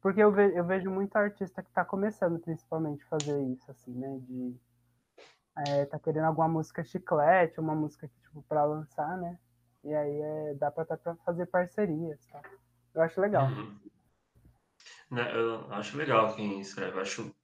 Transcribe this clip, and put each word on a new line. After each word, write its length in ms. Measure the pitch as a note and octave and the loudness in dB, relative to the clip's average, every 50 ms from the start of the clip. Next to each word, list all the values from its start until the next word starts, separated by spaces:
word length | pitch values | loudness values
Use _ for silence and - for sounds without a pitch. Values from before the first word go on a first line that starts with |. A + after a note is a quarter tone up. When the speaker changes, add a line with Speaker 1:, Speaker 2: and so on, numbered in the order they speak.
Speaker 1:
Porque 200 | - G3 F#3 G3+ G#3 | 0 0 6 8 8
eu 80 | G#3 | 8
ve-, 260 | G3+ G3 G3+ G3 E3 | 8 8 6 6 6
eu 80 | F3 F3 | 4 2
vejo 240 | E3+ F#3+ F#3+ F3+ F#3+ | 2 2 0 0 -2
muito 260 | F#3+ F#3+ G3+ G3 - | -2 0 -2 0 2
artista 460 | G#3+ G#3 G#3 G3+ - G3 F3+ - - F#3 | 2 2 2 0 -4 -8 -8 -8 -14 -16
que 80 | _ _ | _ _
tá 120 | G3 F3+ | -2 0
começando, 540 | - - F#3+ G3 G#3+ G#3+ - G3+ F3 E3+ E3 | 0 0 0 0 0 0 0 0 0 0 0
principalmente, 680 | E3+ - D#3+ D#3 _ _ - D#3+ D#3+ D3+ D3 D3 - | -4 -6 -8 -8 _ _ -4 -2 -2 -2 -4 -8 -8
fazer 360 | _ - D#3 C#3+ D3 D3 C#3+ C#3 B2+ B2+ | _ -4 -4 -2 -2 -2 -2 -2 -2 -4
isso, 180 | B2+ _ - | -6 _ -20
assim, 220 | C#3 _ _ B2+ B2 | -20 _ _ -12 -10
né, 260 | B2 C3 C3+ C3+ C3 | -8 -8 -8 -8 -10
de, 340 | B2+ B2+ B2+ B2+ B2+ B2 B2 B2 _ _ _ _ _ _ _ _ _ _ _ - - - _ _ _ _ _ | -10 -10 -8 -8 -8 -8 -8 -12 _ _ _ _ _ _ _ _ _ _ _ -20 -20 -20 _ _ _ _ _
é, 300 | - D3 C#3+ C#3+ C#3+ C#3+ | -6 -2 0 2 0 0
tá 120 | C#3 - D3+ | 0 -4 -6
querendo 260 | _ E3 D3+ D#3 D#3 | _ -2 0 2 2
alguma 220 | D#3+ D#3+ D#3 E3 D#3+ | 2 2 2 2 2
música 360 | E3 D#3+ D#3+ - - - D#3+ | 2 0 -2 -4 -6 -10 -10
chiclete, 760 | - - F#3 - - F3 D3+ D3 D#3 F3+ F#3+ F3 E3 E3 - | -6 -8 -10 -2 0 2 4 6 6 6 6 6 2 0 -4
uma 140 | D#3+ D#3 D#3 | -4 -2 -2
música 340 | D#3 D#3 D3+ - _ - D3+ | -2 -2 -4 -6 _ -18 -18
que, 120 | _ _ | _ _
tipo, 220 | _ _ - D3+ C#3 _ | _ _ -20 -20 -8 _
pra 160 | D3+ D3+ D3 | 0 2 2
lançar, 520 | D3 D3+ D#3 D#3 D3 _ - D3+ D3+ F3+ F#3 | 2 0 -2 -6 -10 _ -6 -4 -4 -4 -6
né, 200 | F3 E3+ F3 F3 _ _ _ _ _ _ _ _ _ | -8 -10 -10 -12 _ _ _ _ _ _ _ _ _
e 120 | D3 D3+ | -4 -2
aí 260 | D3+ D3 D3 C#3+ D3 | -2 0 -2 -2 -4
é, 340 | D3+ D3+ D3+ D#3 D3+ D3+ D3 | -4 -4 -4 -6 -6 -6 -4
dá 160 | C#3+ D3 D3 | -2 -2 -2
pra, 140 | - - D#3+ | -2 -4 -4
tá 120 | - D#3+ | -4 -6
pra 200 | D#3+ _ E3+ E3+ | -6 _ -8 -8
fazer 300 | - _ - F3 E3+ F3+ | -6 _ -4 -2 -2 -4
parcerias, 760 | F3 - F3+ F3+ F3+ - - G#3 F#3 D#3 D3+ E3+ E3 D3 - _ | 0 0 0 0 0 -2 -2 -2 0 0 -4 -4 -6 -8 -12 _
tá? 160 | _ - C#3+ - - - - _ _ _ _ _ _ _ | _ -20 -20 -20 -20 -20 -20 _ _ _ _ _ _ _
Eu 80 | D#3 D#3+ | 0 0
acho 180 | E3 - - | 0 2 0
legal. 260 | F#3 G#3+ G#3 E3 C#3 C3 | 0 2 4 4 4 2
Speaker 2:
Uhum. 300 | A#2+ G#2 G#2+ G#2 G2+ - _ - _ _ _ _ _ _ _ _ _ _ _ - _ _ _ _ _ _ - - - - - _ | 0 -4 -8 -12 -14 -18 _ -20 _ _ _ _ _ _ _ _ _ _ _ -20 _ _ _ _ _ _ -20 -20 -20 -20 -16 _
Né, 240 | - A#2+ A#2+ - - | -4 -2 -2 -2 0
eu 380 | A2+ A#2 A2+ A2+ A2 - - G#2 | 0 0 0 0 -4 -8 -8 -8
acho 240 | G#2 G#2+ - - | -8 -8 -6 -6
legal 380 | C#3+ D#3 C#3+ A#2+ A2 G#2+ G#2 G2+ | -6 0 4 4 4 4 4 0
quem 260 | G#2+ G#2+ G2+ G2 G2 | -2 -4 -4 -4 -4
escreve, 360 | G2 - - - F#2+ F2+ F#2 | -8 -10 -8 -8 -8 -6 -4
eu 40 | F#2 | -4
acho 340 | G2 - - - A2 - - _ | -6 -6 -6 -8 -8 -12 -12 _